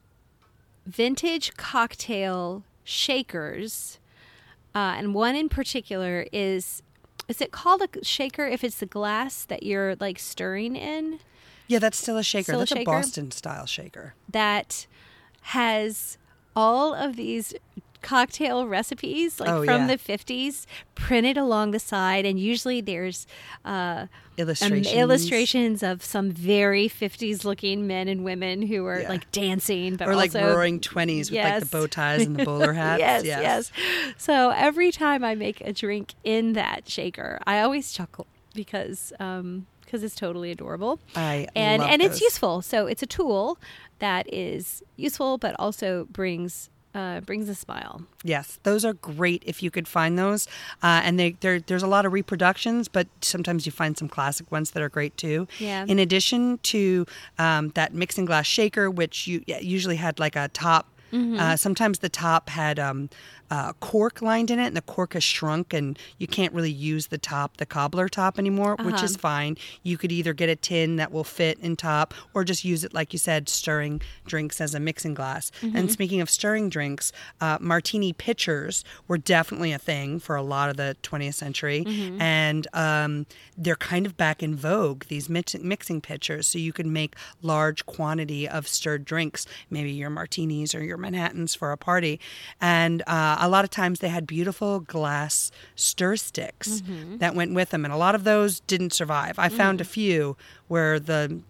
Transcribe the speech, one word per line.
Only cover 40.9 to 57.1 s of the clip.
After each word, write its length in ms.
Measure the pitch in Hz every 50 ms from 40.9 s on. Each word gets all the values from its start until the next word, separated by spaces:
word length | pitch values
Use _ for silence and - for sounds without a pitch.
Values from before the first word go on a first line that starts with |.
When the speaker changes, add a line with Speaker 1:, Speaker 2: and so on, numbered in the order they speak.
| 302 - - - -
Speaker 2:
I 340 | 170 160 151 147 143 139 - -
Speaker 1:
And, 280 | 220 214 214 214 220
Speaker 2:
love 80 | 147 -
Speaker 1:
and 120 | 302 294
it's 120 | 359 392 349
Speaker 2:
those. 60 | -
Speaker 1:
useful. 400 | 427 480 - - - 185 165 180
So 240 | 175 - - 220 202
it's 160 | - 220 -
a 40 | 269
tool 520 | - - - 349 269 208 190 208 269 339 - - - - - - - _ -
that 340 | 208 202 185 185 - -
is 500 | - 185 180 180 - - 180 - - - - _ _
useful, 420 | - - 294 - - 277 262 262 240
but 160 | - 202 - -
also 480 | 190 208 208 - 220 190 185 180 - -
brings, 580 | - - 190 185 175 170 175 180 - - - - _ _ _ _ -
uh, 260 | 202 190 180 175 175
brings 280 | 185 - 202 214 214 208
a 60 | 196
smile. 480 | - - - - - - - - - 165 - _ - -
Speaker 2:
Yes, 340 | 165 151 139 143 - - -
those 220 | - 202 208 214 214
are 100 | 226 202
great 480 | - - 170 147 156 180 175 175 - -
if 160 | - - -
you 80 | 190 165
could 160 | - 185 165 -
find 300 | - 175 160 165 170 180
those. 280 | 190 196 208 208 - - - - - - - -
Uh, 180 | - 170 170 165 -
and 140 | 175 175 180
they, 160 | 175 170 175 -
there, 200 | - 185 180 175
there's 220 | 160 - 185 180
a 40 | 196
lot 180 | 190 196 202 196
of 60 | 190
reproductions, 760 | 185 202 - - 202 165 180 180 190 - - 233 233 240 226 -
but 180 | - 190 180 - _ -
sometimes 460 | - - - 180 170 175 170 165 143
you 60 | 160
find 240 | - - 156 156 151
some 120 | - 160 143
classic 420 | - 147 135 139 143 - 165 -
ones 180 | 160 151 156 -
that 100 | - 156
are 60 | 151 143
great 280 | - 151 147 147 -
too. 300 | - - 156 151 160 185 - - -
Speaker 1:
Yeah. 260 | 214 208 196 190 196
Speaker 2:
In 120 | 208 196 196
addition 600 | 190 170 190 190 - - 247 240 240 247 240 - -
to, 420 | - - 208 196 185 185 180 175 -